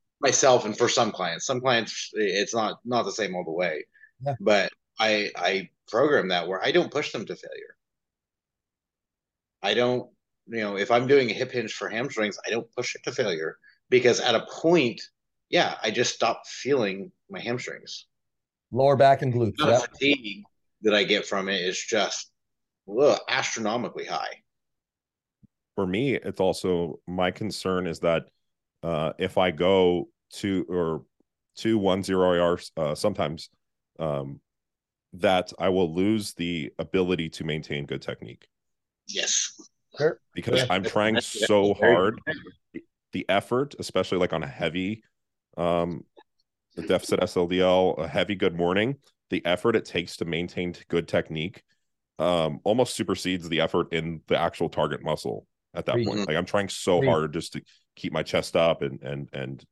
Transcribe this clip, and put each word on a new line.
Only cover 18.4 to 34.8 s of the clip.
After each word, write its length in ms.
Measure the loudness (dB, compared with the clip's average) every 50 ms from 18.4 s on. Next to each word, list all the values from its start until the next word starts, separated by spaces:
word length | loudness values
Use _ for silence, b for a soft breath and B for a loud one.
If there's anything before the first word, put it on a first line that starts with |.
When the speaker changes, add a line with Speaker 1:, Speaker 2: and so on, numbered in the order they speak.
| _ _ _ _ _ -6
Speaker 2:
Lower 240 | 0 4 4 6 6
back 260 | 8 8 6 6 6
and 100 | 2 0
glutes, 260 | 2 2 2 0 2
Speaker 1:
The 60 | 2 4
amount 200 | 4 4 4 2
of 60 | 0 -6 0
Speaker 2:
yeah. 120 | 2 2 2
Speaker 1:
fatigue 300 | 2 -2 -10 -12 -12 -16 _ _ _ _ _ _ -2 2
that 100 | 2 4
I 100 | 4 4
get 220 | 4 2 0 0
from 240 | -2 -4 -2 -2 0
it 120 | -2 0
is 180 | -2 -2 -4 -4
just, 520 | -6 -2 0 0 0 0 -2 -6 -10 _ _ _ _ _ _ _ _ _ _ _ _
ugh, 320 | -6 0 4 4 4 4 4 0 -2
astronomically 760 | -2 -2 -2 -4 -4 -4 -4 -2 -2 -2 -4 -6 -8 -10 -8
high. 380 | -6 -6 -6 -6 -6 -10 -14 _ _ _ _ _ _ _ _ _ _ _ _ _ _ _ _ _ _ _ _ _ -20 _ _ _ _ -4
Speaker 3:
For 120 | -4 -2
me, 280 | 0 0 0 0 0 -2
it's 240 | -2 -4 -6 -2 0
also, 600 | 0 0 0 0 0 0 0 0 0 -4 -6 -10 -12
my 240 | -8 -4 0 0 0
concern 560 | 0 -2 -6 -8 -6 -4 -4 -2 -2 0 -2
is 120 | -4 -4 -2
that, 260 | 0 2 2 0 -2 _ _ _ _ _ _ _ _ _ _ -10 -6
uh, 300 | -4 -2 -2 -2 -2 -4
if 200 | -4 -4 -2 0
I 140 | 2 2 2
go 580 | 0 0 2 4 4 6 6 4 4 2 -2 -6 _ _ _ _ -12
to, 320 | -6 -4 -2 -2 -2 -2 -2
or 340 | -2 -2 -2 -2 -2 -6 -8 _ _ _ _ _ _ _ _ _ _
two, 220 | -4 0 2 2
one, 260 | 4 4 2 2 2 0
zero 300 | 0 2 4 4 4 4
A 60 | 4
R, 200 | 4 2 2 0 -4 -10 -4
uh, 180 | -2 -2 -2 -2
sometimes, 540 | 0 -2 -2 -2 0 -4 -4 -4 -8 -12 -18 _ _ _ _ _ _ _ _ _ -6
um, 400 | -4 -4 -4 -4 -6 -8 -12 -16 _ _ _ _ _ _ _ _